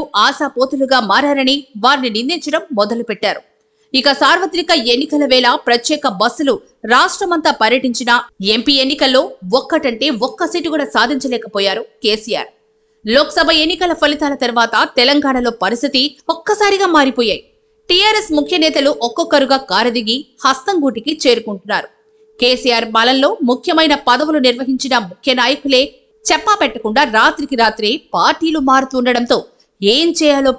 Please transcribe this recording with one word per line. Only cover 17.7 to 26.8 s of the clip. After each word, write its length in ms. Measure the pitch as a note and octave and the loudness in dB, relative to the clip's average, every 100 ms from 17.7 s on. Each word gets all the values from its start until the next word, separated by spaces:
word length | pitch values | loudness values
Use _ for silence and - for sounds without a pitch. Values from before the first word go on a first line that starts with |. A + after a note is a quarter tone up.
| _ - | _ -2
టీఆర్ఎస్ 400 | F4+ G#4 G#4+ G#4+ D4+ | 2 2 0 0 -2
ముఖ్య 180 | C#4+ F4+ | 0 0
నేతలు 280 | D#4 D#4+ C#4 - A#3+ | 0 2 0 0 -4
ఒక్కొక్కరుగా 520 | A#3+ E4 D4 C4 C4+ C4+ | -4 0 2 2 0 0
కారదిగి 480 | F#3+ A#3+ A#3 A3 B3 - - | -2 0 -2 -2 -4 -6 -4
హస్తంగూటికి 680 | C4 C4+ - F#4+ C#4 A3+ B3+ D#4 | -2 0 -2 0 0 -2 -6 -2
చేరుకుంటున్నారు. 640 | C#4 A#3 A3+ G3+ G3+ G3 - _ _ _ _ - | 0 0 -2 -10 -6 -6 -6 _ _ _ _ -2
కేసీఆర్ 460 | B3 B3+ B3+ A#3 A3+ A3 | 0 0 0 0 0 2
పాలనలో 340 | A#3+ C4 C#4+ - B3 | 2 4 2 0 0
ముఖ్యమైన 440 | B3 - D#4+ D#4+ C#4+ - | 0 0 2 2 2 2
పదవులు 320 | B3 D4+ D4+ B3+ | 0 2 2 2
నిర్వహించిన 500 | A#3+ C4 C4 C4+ B3 F#3+ | 0 -2 -4 -2 -2 -4
ముఖ్య 260 | - - B3+ | -6 -2 0
నాయకులే 420 | A#3+ D4 C#4+ B3+ C#4+ - _ _ - | 0 -2 0 0 0 -6 _ _ -2
చెప్పా 240 | D#4+ - G#4 | -2 0 0
పెట్టకుండా 400 | C#4+ A3+ | 0 -2